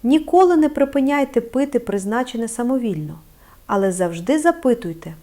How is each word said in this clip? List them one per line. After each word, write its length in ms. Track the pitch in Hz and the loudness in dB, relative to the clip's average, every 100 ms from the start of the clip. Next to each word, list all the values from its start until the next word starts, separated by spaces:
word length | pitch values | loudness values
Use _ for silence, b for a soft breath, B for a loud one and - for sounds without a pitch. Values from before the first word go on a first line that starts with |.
Ніколи 540 | 233 311 311 349 370 330 | 2 0 4 4 6 6
не 120 | 302 | 2
припиняйте 720 | 302 277 277 269 285 277 240 | 2 0 2 0 0 0 -2
пити 380 | 233 254 277 240 | -2 -2 0 -2
призначене 680 | 233 202 190 226 247 226 226 | -2 -6 -2 -4 -4 -6 -8
самовільно, 720 | 226 240 262 233 160 151 160 _ b b b - | -4 -2 -2 -2 -6 -8 -12 _ b b b -4
але 260 | 202 196 | 0 0
завжди 480 | 185 180 170 180 302 | 0 -4 -4 -2 2
запитуйте 720 | 330 339 254 233 175 160 165 160 | 2 2 0 0 -4 -10 -14 -16